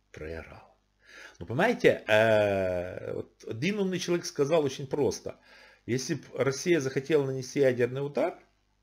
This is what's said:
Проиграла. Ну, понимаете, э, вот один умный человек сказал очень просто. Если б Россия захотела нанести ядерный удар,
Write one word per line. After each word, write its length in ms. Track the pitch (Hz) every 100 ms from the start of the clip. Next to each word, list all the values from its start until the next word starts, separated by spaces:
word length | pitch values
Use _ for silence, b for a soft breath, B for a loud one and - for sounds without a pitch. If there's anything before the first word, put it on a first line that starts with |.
| _
Проиграла. 640 | - 78 82 - - - _ _ _ B B B B
Ну, 80 | 85
понимаете, 560 | 120 226 - 143 - -
э, 1040 | 107 113 107 104 98 92 90 90 - -
вот 320 | - - _ -
один 320 | 107 170 214
умный 200 | 190 180
человек 260 | 175 175
сказал 400 | - - 143 165
очень 220 | 143 - 139
просто. 520 | 151 117 - - - B B B B
Если 300 | - 127 147
б 80 | 156 -
Россия 460 | - 139 131 180 165
захотела 440 | 131 139 135 151
нанести 360 | 135 131 127 143
ядерный 440 | 131 123 120 131
удар, 340 | 143 180 339 370 _ _ _ _